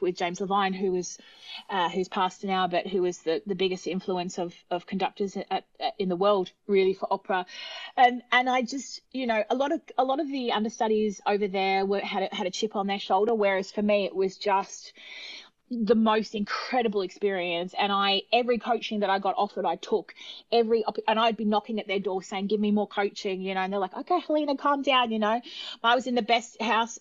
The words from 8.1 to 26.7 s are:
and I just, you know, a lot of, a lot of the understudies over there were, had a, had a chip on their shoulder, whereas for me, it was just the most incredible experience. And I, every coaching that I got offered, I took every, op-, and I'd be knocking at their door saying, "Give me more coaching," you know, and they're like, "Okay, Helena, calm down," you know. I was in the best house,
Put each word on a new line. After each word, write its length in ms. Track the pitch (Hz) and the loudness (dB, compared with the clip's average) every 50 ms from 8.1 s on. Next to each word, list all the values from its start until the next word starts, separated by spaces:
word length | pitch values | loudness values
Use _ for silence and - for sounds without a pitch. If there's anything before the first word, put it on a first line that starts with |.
| 247 240 - _ | 6 2 -2 _
and 180 | 233 247 254 262 | 2 2 4 2
I 120 | 247 254 | 2 0
just, 400 | 247 220 269 277 - - - - - _ | 0 -2 -4 -8 -8 -10 -14 -16 -16 _
you 160 | - 262 262 233 | -8 -4 -2 0
know, 160 | 220 214 208 - | 0 0 0 0
a 60 | 269 | 0
lot 160 | 254 277 285 | 0 0 0
of, 100 | 330 302 - - - | 0 -2 -4 -4 0
a 60 | - | 0
lot 160 | 262 262 269 294 | 2 2 0 0
of 80 | 330 269 | -2 -4
the 220 | 277 262 247 233 | -4 -4 -2 -2
understudies 720 | - 214 214 226 - - 233 220 220 214 214 214 190 - - | 0 0 -2 -2 -2 -2 0 2 2 2 2 0 -2 -2 -2
over 220 | - 208 196 208 | 0 0 2 0
there 400 | 196 185 196 190 196 190 190 196 | 0 0 0 0 2 2 2 2
were, 140 | 196 202 196 | 2 0 -2
had 240 | - 202 214 196 185 | -2 -2 -2 -2 -2
a, 100 | 180 202 | -2 -2
had 140 | 214 202 180 | -4 -4 -4
a 20 | |
chip 240 | - - 220 214 - | -2 -2 -4 -2 -2
on 140 | 214 196 196 | -2 -2 -2
their 100 | 196 202 | -4 -4
shoulder, 380 | - - 196 190 208 226 233 | 0 0 2 2 4 2 2
whereas 340 | 220 202 196 196 190 196 - | 2 2 2 2 0 -2 -4
for 120 | - 214 | -4 0
me, 220 | 208 208 208 208 196 | 2 2 2 2 0
it 80 | 175 - | -2 -2
was 200 | 185 190 190 - | -2 -2 -2 -2
just 560 | - - 208 190 196 196 - - - - - - - - - - - - - - - - - _ _ _ - | -4 0 0 2 2 0 -2 -8 -16 -18 -20 -20 -20 -20 -20 -18 -16 -16 -16 -16 -18 -20 -20 _ _ _ -8
the 280 | 247 233 220 196 233 | -4 0 2 4 4
most 400 | 220 220 220 214 220 202 - - | 4 6 4 4 2 0 -2 -4
incredible 680 | 214 208 - - - - - 233 247 226 220 196 208 | -6 -4 -4 -4 -6 -4 -2 0 0 2 2 0 0
experience. 720 | 190 180 - - 208 202 196 180 175 180 170 170 180 185 - | -2 -2 -4 -2 -2 0 0 0 -2 -2 -2 -4 -4 -4 -4
And 140 | - 202 202 | -2 -2 0
I, 320 | 196 196 196 196 196 196 - - | 2 2 2 2 2 0 0 2
every 240 | - 240 247 233 247 220 | 2 2 4 2 0 0
coaching 420 | - 233 233 226 - - 220 208 | 0 0 -2 -2 -2 -4 -2 0
that 100 | 202 190 | 2 2
I 80 | 196 196 | 2 2
got 160 | 202 190 175 | 0 0 0
offered, 280 | - 202 196 - 196 175 | 0 0 -2 -2 -2 0
I 100 | 170 170 | 0 -2
took 400 | - - - 220 190 165 - - - - - - - - _ | -2 -2 -2 -2 -2 -2 -6 -14 -20 -18 -18 -18 -18 -4 _
every, 320 | - 233 226 220 233 226 - | 2 4 4 4 2 2 2
op-, 140 | 214 214 226 - - | 0 -4 -2 0 0
and 100 | 220 220 | 2 4
I'd 180 | 226 233 220 | 4 2 2
be 80 | 208 226 | 0 0
knocking 360 | 208 214 208 214 - 226 208 | 2 2 0 0 -2 -4 -4
at 80 | - - | -4 -2
their 100 | 190 202 | -2 -2
door 240 | 185 208 185 190 | -2 -2 -4 -4
saying, 240 | 180 - 214 190 202 | -4 -6 -6 -6 -2
"Give 140 | 196 220 208 | 0 0 2
me 100 | 214 208 | 2 2
more 160 | 208 208 202 | 2 2 2
coaching," 540 | 202 - 208 202 202 202 - - 202 190 185 | 0 0 -2 -2 -2 -4 -6 -6 -4 -4 -4
you 120 | 185 190 | -4 -4
know, 100 | 190 190 | -2 -2
and 100 | 190 185 | -2 -2
they're 80 | 196 202 | -2 -2
like, 160 | 220 - - | -2 -4 -4
"Okay, 240 | 233 294 - 370 349 | -8 -4 -2 -2 -2
Helena, 360 | - - 302 302 302 285 277 | 0 0 0 0 0 0 -2
calm 260 | 277 - 285 285 285 | 0 0 0 0 2
down," 280 | 269 294 262 254 247 226 | 2 2 2 2 2 2
you 80 | 220 220 | 0 0
know. 220 | 214 208 220 247 - - - - - - - - | 2 0 0 0 -4 -8 -14 -14 -14 -14 -10 -2
I 120 | - 226 240 | 2 4 4
was 100 | 262 226 | 4 2
in 80 | 262 240 | 0 0
the 80 | 240 | 0
best 400 | 214 214 226 240 226 - - - | 2 2 2 0 0 -4 -8 -4
house, 380 | 214 226 | -2 2